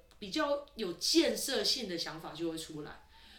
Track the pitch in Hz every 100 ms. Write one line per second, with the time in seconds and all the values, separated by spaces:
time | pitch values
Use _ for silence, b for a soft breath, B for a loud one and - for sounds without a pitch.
0 | - - 202 302 285 285 - - 190 170
1 | - 320 269 220 - 240 - - 185 170
2 | 160 156 165 151 165 160 - 151 147 -
3 | - B B